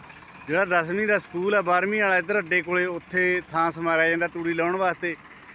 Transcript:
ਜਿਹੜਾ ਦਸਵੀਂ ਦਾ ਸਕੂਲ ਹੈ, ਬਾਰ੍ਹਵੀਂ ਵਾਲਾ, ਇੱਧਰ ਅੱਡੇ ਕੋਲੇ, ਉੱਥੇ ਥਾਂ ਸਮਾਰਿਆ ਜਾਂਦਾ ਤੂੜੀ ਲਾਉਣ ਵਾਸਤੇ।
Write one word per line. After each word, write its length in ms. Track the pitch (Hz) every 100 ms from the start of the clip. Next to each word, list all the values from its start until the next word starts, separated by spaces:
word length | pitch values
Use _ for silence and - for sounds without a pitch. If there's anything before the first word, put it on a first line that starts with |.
| - - - - -
ਜਿਹੜਾ 160 | 165 196
ਦਸਵੀਂ 420 | 175 165 196 214
ਦਾ 100 | 202
ਸਕੂਲ 360 | - 175 196 202
ਹੈ, 60 |
ਬਾਰ੍ਹਵੀਂ 400 | 175 175 196 214
ਵਾਲਾ, 160 | 202 185
ਇੱਧਰ 220 | 170 208
ਅੱਡੇ 220 | 165 180
ਕੋਲੇ, 240 | 165 180 180
ਉੱਥੇ 560 | 170 - 180 180 180 170
ਥਾਂ 180 | 160 170
ਸਮਾਰਿਆ 380 | 165 170 160 165
ਜਾਂਦਾ 180 | 165 170
ਤੂੜੀ 260 | 170 170
ਲਾਉਣ 220 | 165 170 190
ਵਾਸਤੇ। 400 | 185 165 175 156 - - -